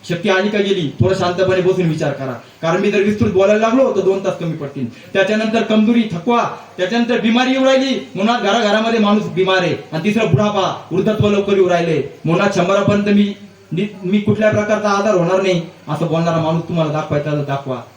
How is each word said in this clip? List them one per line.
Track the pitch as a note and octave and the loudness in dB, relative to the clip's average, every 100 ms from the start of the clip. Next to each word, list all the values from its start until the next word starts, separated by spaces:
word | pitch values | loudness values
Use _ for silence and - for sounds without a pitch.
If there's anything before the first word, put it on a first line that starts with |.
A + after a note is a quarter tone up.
| - | -6
शक्ती | E3+ G3+ | -4 0
आली | F#3+ G#3 | 0 0
का | G#3 | -2
गेली? | G3+ F#3+ C#3+ - | 0 0 -2 -2
थोडं | F#3 F#3+ | 0 0
शांतपणे | F3 F3 F#3 F#3 | -2 0 0 2
बसून | F3 F3+ E3+ | 2 0 0
विचार | D3+ D3 | 0 -4
करा, | C3+ C3 B2 - - | -4 -8 -10 -16 -6
कारण | D#3+ F#3 | -2 0
मी | G3+ | 0
जर | G#3 | 2
विस्तृत | G#3 G#3 G#3+ | 0 0 0
बोलायला | F3+ G3 G#3+ A3+ | 2 4 4 2
लागलो | B3+ B3 G3+ | 2 2 2
तर | |
दोन | F#3 F#3+ F#3+ | 0 0 -4
तास | - | -4
कमी | E3 | -6
पडतील. | D3 C#3+ C#3+ A#2 - - | -6 -8 -8 -8 -10 -4
त्याच्यानंतर | G3 F#3+ G#3+ G#3+ A3+ | 0 0 0 0 -2
कमजोरी, | G#3 G#3+ G#3+ A#3+ G#3+ | 2 2 4 2 0
थकवा, | E3 - A#3 G3+ - - - | -4 0 0 -2 -8 -16 -6
त्याच्यानंतर | F3+ A#3 A#3 A#3 | -2 0 0 0
बिमारी | A3 A#3 C4 | 2 2 2
येऊ | C4 C4 | 2 4
राहिली, | C4 C4+ A3+ - F3+ | 4 2 -4 -6 -2
म्हणून | G#3+ A#3+ | 0 0
आज | |
घराघरामध्ये | G3 A#3 G#3 A3 A3+ A#3 | 0 0 2 0 0 2
माणूस | G3+ G#3+ | 2 2
बिमार | E3 D#3+ F#3 F#3+ | 0 -2 0 2
आहे. | E3+ C3+ - | 0 -4 -6
आणि | D#3+ | -4
तिसरं | G#3 G#3+ G#3 | -2 0 2
बुढापा, | E3 G#3 G3+ F#3+ - - | 2 2 0 -2 -4 -4
वृद्धत्व | F3 G#3+ G#3 G#3 | -2 0 0 2
लवकर | G3+ G3 | 2 2
येऊ | F#3+ F3+ | 2 4
राहिले. | F3 E3+ D3+ - - D#3 | 2 0 -2 -4 -6 -2
म्हणून | E3+ | 0
आज | G3+ F#3+ | 2 0
शंभरापर्यंत | F3+ G3 G3+ G3+ G3+ | 2 2 2 2 2
मी, | G#3 G3+ - - - - | 2 2 -2 -16 -20 -8
मी, | D#3+ G3+ - | -6 -4 -6
मी | F3+ G#3 | -2 0
कुठल्या | G#3 - G#3+ | 0 2 2
प्रकारचा | G#3+ G#3 G#3 G#3 | 2 0 0 0
आधार | G3 G#3+ F#3 | 0 2 0
होणार | E3+ F#3+ | 2 0
नाही | F#3 F3 D#3+ - - | 2 -2 -4 -16 -10
असं | D3+ D#3+ | -4 -2
बोलणारा | D#3+ E3+ E3 | 0 0 0
माणूस | D#3 E3 | 0 -2
तुम्हाला | - E3+ D#3 | -2 -2 -2
दाखवायचा | D3+ - D3 D3+ | -2 -2 -4 -2
तर | D3 | -4
दाखवा | C#3 C3+ C3 B2 - | -4 -6 -6 -10 -12